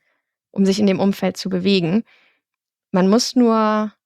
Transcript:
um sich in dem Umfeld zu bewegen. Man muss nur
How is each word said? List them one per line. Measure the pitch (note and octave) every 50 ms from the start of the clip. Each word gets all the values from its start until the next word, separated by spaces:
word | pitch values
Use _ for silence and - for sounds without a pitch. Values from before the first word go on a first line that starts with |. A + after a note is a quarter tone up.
| _ _ _ _ _ _ _ _ _ _
um | - - G3
sich | F#3+ G3 G#3
in | G#3+
dem | G3 F#3+ E3
Umfeld | F#3+ G3+ G3 - G3+ F#3 F#3
zu | - - F#3+
bewegen. | F#3+ F3+ F3+ G3+ G3+ F#3+ E3+ D#3+ F#3 A3+ - _ _ _ _ _ _ _ _ _ _ _ _ _ _ _ _ _
Man | - F#3 F#3+ F#3+
muss | G#3 B3 B3 - -
nur | B3+ A#3+ A#3 A3+ A3 A3 G#3+ G#3+ G#3+ G#3+ G#3 - _ _